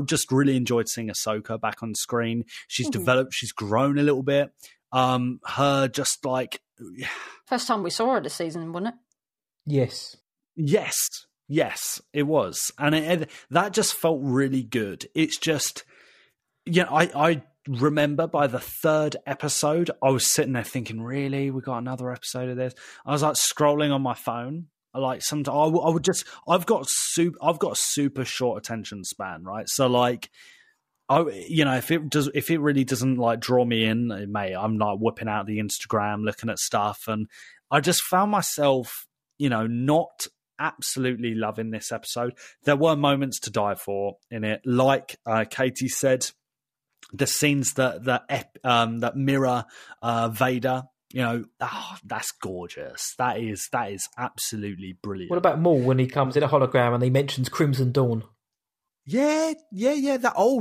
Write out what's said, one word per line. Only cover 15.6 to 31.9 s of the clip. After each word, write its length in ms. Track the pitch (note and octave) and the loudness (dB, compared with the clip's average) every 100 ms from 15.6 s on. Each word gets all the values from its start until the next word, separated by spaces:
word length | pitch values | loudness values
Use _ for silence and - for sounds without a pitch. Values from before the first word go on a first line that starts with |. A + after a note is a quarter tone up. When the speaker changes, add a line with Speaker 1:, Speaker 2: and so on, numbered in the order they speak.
| - - - _ _ _ _ _ _ _ - | -2 -8 -16 _ _ _ _ _ _ _ 0
Speaker 1:
you 180 | E3+ | 2
know, 60 | F3 | 4
I, 200 | C#3+ E3+ C#3 D#3 | 4 2 4 2
I 140 | D#3+ - _ - | 2 -4 _ -8
remember 600 | B2+ C#3+ D3+ D3 D3 D#3+ | 0 2 4 2 2 0
by 200 | D3+ C#3+ | 2 2
the 120 | B2+ | 0
third 560 | - - D#3+ D#3 D3+ - - | -8 -2 2 2 2 -2 -8
episode, 640 | C#3 D3 - D3 D#3+ E3+ - | -6 -2 0 2 2 0 0
I 60 | C3+ | 2
was 200 | C3 - | 4 2
sitting 220 | - C3+ | 2 2
there 100 | B2 | -2
thinking, 380 | A2+ C3 A2+ A2 | -4 -6 -6 -8
"Really? 480 | A2+ C3+ C#3 C#3 C#3 | -6 -4 -2 -2 -2
We 100 | C3 | -4
got 180 | B2 B2 | -6 -6
another 320 | B2 B2+ B2+ | -6 -6 -8
episode 380 | B2 - B2+ B2+ | -8 -8 -6 -6
of 80 | B2 | -4
this?" 160 | B2+ - - - - | -6 -6 -18 -16 -4
I 60 | |
was, 120 | C#3+ | 0
like, 100 | D3+ C#3+ | 2 2
scrolling 560 | - - D3 D3 D3+ | 0 4 4 4 2
on 80 | C#3 | 2
my 100 | C3+ | 0
phone. 540 | A#2 - A#2+ A#2+ D#3 E3+ _ _ | -4 -6 -6 -6 -10 -12 _ _
I, 60 | C3 | -4
like, 220 | C3+ - | -4 -2
some, 160 | - D3+ | -2 -2
I, 40 | |
w-, 360 | C#3+ C#3 D#3 E3 | 0 2 4 4
I 80 | D#3+ | 4
would 140 | E3 | 2
just, 220 | F3+ F#3 - - - | 2 0 -4 -14 0
I've 180 | F3 F3 | 0 4
got 180 | G#3+ C3 | 0 2
su-, 480 | - - - F3 - | -2 0 2 2 2
I've 180 | D3 D#3+ | 0 2
got 140 | F#3 | 0
a 60 | G#2 | 0
super 460 | - - C#3+ C3+ B2 | -2 0 0 0 -6
short 320 | - B2 A2 | -2 -2 -2
attention 400 | - A2+ F#2+ G#2 | -6 -8 -8 -10
span, 400 | F#2 - G2 D#2+ | -10 -8 -10 -10
right? 240 | F2+ G#2 - | -8 -8 -4
So, 180 | - C3 | 2 4
like, 420 | B2 B2 B2 - _ - - _ _ _ _ - | 4 2 0 -8 _ -20 -20 _ _ _ _ 0
I, 120 | C#3+ E3 G2+ E2+ | 2 2 -4 -4
you 180 | E3 C#3+ | 2 2
know, 100 | B2+ | 2
if 140 | |
it 200 | - | 0